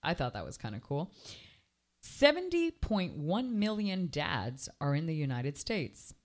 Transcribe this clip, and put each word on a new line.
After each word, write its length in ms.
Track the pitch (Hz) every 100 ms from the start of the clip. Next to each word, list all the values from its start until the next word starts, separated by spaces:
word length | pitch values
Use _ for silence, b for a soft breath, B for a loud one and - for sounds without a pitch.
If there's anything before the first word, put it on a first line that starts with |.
| 147
I 80 |
thought 200 | 170 127
that 120 | 107 73
was 120 | -
kinda 240 | 110 107
cool. 320 | - 143 185 B B B B B B _ _ _
Seventy 680 | - - 285 302 370 339 330
point 460 | - - 208 185 175
one 420 | 151 196 254 226
million 520 | 208 214 208 190 175
dads 560 | 143 151 139 98 131 - -
are 120 | 143
in 120 | 143 165
the 100 | 156
United 420 | 143 123 131 139
States. 560 | - 220 143 - - -